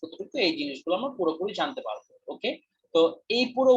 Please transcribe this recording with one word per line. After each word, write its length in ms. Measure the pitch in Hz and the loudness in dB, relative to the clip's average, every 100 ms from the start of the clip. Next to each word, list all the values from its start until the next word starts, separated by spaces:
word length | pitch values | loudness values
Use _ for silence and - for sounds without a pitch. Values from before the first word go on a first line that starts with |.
কতটুকু, 340 | - - 196 285 180 | -14 -12 -8 0 0
এই 60 | 151 | 0
জিনিসগুলো 340 | 143 135 165 185 | -6 -6 -2 -2
আমরা 120 | 262 - | -2 -2
পুরোপুরি 340 | 165 160 196 185 | -2 -2 -4 -4
জানতে 200 | 147 131 113 | -4 -4 -8
পারবো। 240 | 107 - _ - | -10 -12 _ -14
ওকে, 160 | 139 226 320 _ _ _ | -8 -6 -6 _ _ _
তো 60 | 165 165 - - 233 | 4 4 2 -2 0
এই 80 | 247 | 0
পুরো 180 | 254 262 | 2 6